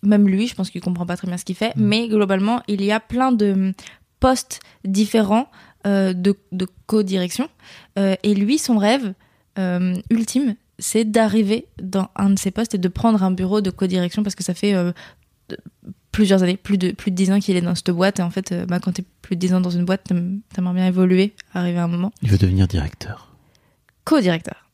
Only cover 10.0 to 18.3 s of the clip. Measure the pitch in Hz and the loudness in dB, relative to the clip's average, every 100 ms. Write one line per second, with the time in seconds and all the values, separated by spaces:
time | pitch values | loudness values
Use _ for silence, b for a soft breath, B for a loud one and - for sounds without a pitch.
10 | - 233 226 254 277 208 _ _ - 220 | -2 -2 0 -2 -2 -4 _ _ -4 -2
11 | 220 214 220 208 202 220 - - 185 190 | 2 2 2 2 2 0 -4 -12 -4 -4
12 | 190 - 196 196 196 185 226 202 180 - | -4 0 0 2 0 -4 -4 -2 -2 0
13 | 226 220 190 180 185 208 196 175 190 185 | 2 2 2 0 0 0 -2 -2 -2 0
14 | 175 - 208 - 185 175 202 196 175 175 | -2 -2 -4 -4 -6 -2 0 0 0 -4
15 | B B _ _ _ - - _ - - | B B _ _ _ -18 -18 _ -18 -18
16 | _ - 208 190 180 185 - 202 180 - | _ 0 4 4 2 0 -2 -2 0 -4
17 | - 180 185 202 196 180 175 175 - 175 | -4 0 2 2 2 0 0 -2 -2 0
18 | 190 196 175 | 0 0 -4